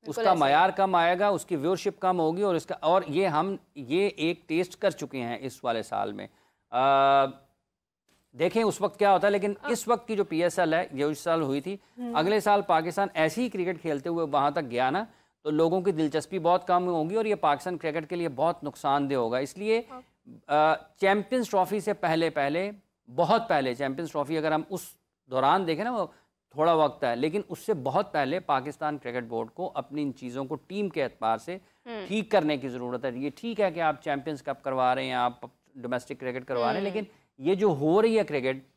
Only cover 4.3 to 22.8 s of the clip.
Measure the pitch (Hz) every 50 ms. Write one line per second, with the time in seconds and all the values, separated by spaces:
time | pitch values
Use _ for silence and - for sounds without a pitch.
4.3 | 175 - _ - 156 165 185 175 - _ - 196 156 - 151 127 - 135 120 117
5.3 | 120 107 135 131 - - - 123 113 113 104 - 110 101 101 104 101 101 98 -
6.3 | _ _ _ _ _ _ _ _ - 123 131 139 139 135 139 139 139 139 135 135
7.3 | 131 - _ _ _ _ _ _ _ _ _ _ _ _ _ _ _ _ _ _
8.3 | _ 120 160 180 - 226 226 202 - - 190 202 - - 208 196 196 202 202 208
9.3 | 202 202 190 208 202 - - 285 247 - - 214 247 - - - 220 196 196 -
10.3 | 165 160 175 175 - 185 175 160 156 165 185 - 147 131 143 151 151 - - 175
11.3 | 165 165 156 135 135 143 135 180 202 190 _ _ _ 240 247 240 233 151 160 190
12.3 | 214 214 - 208 202 208 - - 170 160 160 175 170 196 202 190 - 160 160 160
13.3 | 156 233 254 233 - 190 180 180 185 156 - 165 147 143 135 170 170 170 165 147
14.3 | 143 139 139 147 143 170 151 120 117 120 127 127 147 190 220 - _ _ _ _
15.3 | _ _ _ 151 151 151 165 165 180 190 175 202 175 156 160 147 139 156 147 -
16.3 | 190 185 160 202 185 180 175 - 180 180 180 180 170 160 156 165 202 226 220 214
17.3 | 202 - - 151 147 143 - 185 180 151 - 160 147 165 156 - 180 175 170 160
18.3 | 131 117 151 170 165 - 147 143 - - - 143 139 143 143 135 139 131 120 110
19.3 | 120 131 139 135 - 185 208 214 220 233 233 - 262 254 - _ _ _ _ 123
20.3 | 120 107 _ - 143 151 156 156 156 - - _ _ _ 196 196 196 208 196 -
21.3 | 254 254 233 - - 190 185 175 202 214 165 214 196 - - 170 160 160 165 160
22.3 | - 151 139 139 147 170 190 202 208 202